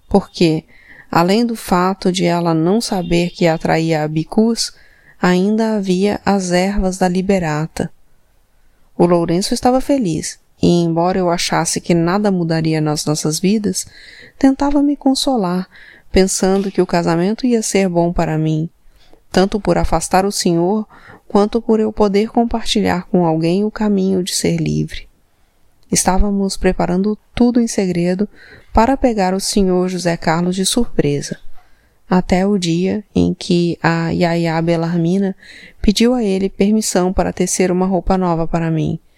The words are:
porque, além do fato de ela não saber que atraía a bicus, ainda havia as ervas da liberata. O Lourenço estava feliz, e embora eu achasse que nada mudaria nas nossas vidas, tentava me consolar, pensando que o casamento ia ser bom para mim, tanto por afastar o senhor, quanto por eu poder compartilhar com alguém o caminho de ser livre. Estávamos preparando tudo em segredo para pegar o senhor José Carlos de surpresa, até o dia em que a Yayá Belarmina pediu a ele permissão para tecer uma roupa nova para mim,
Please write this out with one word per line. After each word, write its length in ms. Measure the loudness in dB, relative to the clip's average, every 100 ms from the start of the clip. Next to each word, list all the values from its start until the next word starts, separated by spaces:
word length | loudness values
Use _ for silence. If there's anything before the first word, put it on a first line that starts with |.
| _
porque, 560 | 0 0 0 0 0 -6 -18 -20 -20 -2
além 360 | 2 2 2 0
do 100 | -4
fato 560 | -2 0 0 0 -2
de 140 | 0 0
ela 280 | 0 0
não 280 | 0 2 0
saber 480 | 0 -4 0 0 0
que 180 | 0 0
atraía 560 | 0 0 0 0 -2
a 40 | -2
bicus, 680 | -4 -2 0 2 0 -6 -10 -20 _ _ -4
ainda 560 | 0 2 2 0 0 -2
havia 420 | 0 0 0 0 0
as 260 | 0 0
ervas 460 | 0 0 0 -2 0
da 100 | 0
liberata. 840 | 0 0 0 0 -2 -4 -4 -8 -8 -20 -20 _ _ _ _ _ _ _ 0
O 80 | 2
Lourenço 480 | 2 2 -2 -2
estava 260 | 0 0 0
feliz, 580 | 0 0 0 -4 -6 -12 _ _
e 60 | 2 2
embora 340 | 2 0 0 0
eu 120 | 0
achasse 500 | -2 -2 -2 -2 -4
que 140 | 0
nada 360 | 0 2 0 0
mudaria 520 | 0 0 -2 0 0
nas 240 | 0 -2 -2
nossas 340 | -2 -2 -2
vidas, 480 | 0 0 -2 -4 -8 -16 -20 -20 -20 0
tentava 460 | 0 2 0 2
me 140 | 0 0
consolar, 720 | 0 0 0 -2 0 -2 -6 -14 -20 -20 -2
pensando 600 | 2 2 2 0 0 0
que 100 | -2
o 60 | 0
casamento 580 | 0 0 0 0 -2 0
ia 160 | 0
ser 260 | 0 0 0
bom 240 | 2 0
para 260 | 0 -2 0
mim, 320 | 0 0 -4 -8 -20 _ -20 -20 _
tanto 280 | 0 0 0
por 180 | -2 0
afastar 480 | 0 0 0 0 0
o 60 |
senhor, 560 | -2 0 0 0 -2 -4 -12 -20 -20 -2
quanto 340 | 0 2 0
por 180 | 0 0
eu 140 | 0
poder 360 | 0 0 2 0
compartilhar 760 | 0 0 -2 -2 0 0 -2 0
com 180 | 0 2
alguém 380 | 0 0 0
o 80 | -2
caminho 520 | -2 -2 0 0 0
de 100 | -2
ser 240 | -2 -2 0
livre. 500 | -2 -2 -4 -8 -12 _ _ _ _ _ _ _ _
Estávamos 680 | -2 0 2 0 0 -2 -2
preparando 600 | -2 0 -2 0 -2 -4 _ 0
tudo 260 | 2 2
em 60 | 0
segredo 600 | -2 -2 0 0 0 -4 -6 -20 -20 -2
para 240 | 2 2 2
pegar 360 | 0 2 0
o 60 | 0
senhor 480 | -2 0 2 2 0
José 280 | -2 -2 -2
Carlos 380 | -2 0 0 -2
de 100 | 0
surpresa, 720 | 0 0 0 0 -2 -6 -10 -10 -12 -14 -20 _ _ -2
até 360 | 0 2 0 0
o 120 | 0
dia 460 | 0 -2 -2 -4 -4
em 200 | 0 0
que 440 | -2 0 0 0 0
a 280 | -2 0 -2
Yayá 500 | 0 0 0 0 0
Belarmina 720 | 0 0 0 0 0 0 -2 -4 -14 -20 -20 -2
pediu 360 | 0 2 2 2
a 80 |
ele 260 | 0 0 -2
permissão 640 | 0 0 2 0 0 0
para 200 | 0 -2
tecer 380 | -2 -2 0 0
uma 140 | 2 0
roupa 320 | 0 0 0
nova 300 | 0 0 -2
para 240 | -2 -2
mim, 280 | -2 -2 -6 -10